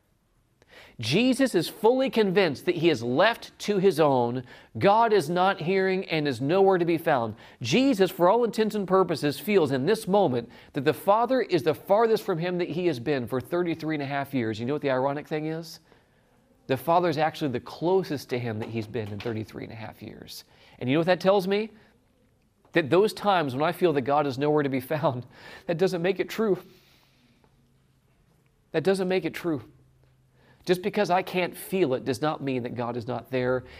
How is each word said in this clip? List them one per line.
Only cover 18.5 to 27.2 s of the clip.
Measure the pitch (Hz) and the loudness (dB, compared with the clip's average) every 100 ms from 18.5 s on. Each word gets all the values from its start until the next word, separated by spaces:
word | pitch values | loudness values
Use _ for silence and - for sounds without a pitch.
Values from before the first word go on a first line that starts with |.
| 107 | -6
that | 110 | -6
he's | 113 104 | -6 -6
been | 113 104 | -6 -8
in | 104 | -8
thirty-three | 120 110 110 - 107 | -6 -6 -8 -12 -14
and | |
a | 110 | -14
half | 110 - | -16 -16
years. | 107 - - - - _ _ - | -18 -18 -18 -20 -20 _ _ -8
And | 123 | 0
you | 143 | 2
know | |
what | 170 | 2
that | 180 | 2
tells | 185 202 185 | 4 2 2
me? | 202 220 - _ _ _ _ _ _ _ _ _ | -2 -2 -10 _ _ _ _ _ _ _ _ _
That | 165 147 | -2 2
those | 165 214 | 4 2
times | 208 202 185 147 | 0 0 0 0
when | 123 | -2
I | 160 | -2
feel | 175 180 | 0 0
that | 143 | 2
God | 131 143 143 | 2 0 0
is | 123 | 0
nowhere | 147 151 | 0 2
to | 143 | 0
be | 131 | -2
found, | 127 151 156 123 120 - - - - | -4 -2 -2 -2 -8 -16 -20 -12 -6
that | 170 | 0
doesn't | 185 175 | 0 0
make | 175 185 | -2 -2
it | 180 | -4
true. | - 220 180 - - _ _ _ _ | -2 0 -2 -4 -20 _ _ _ _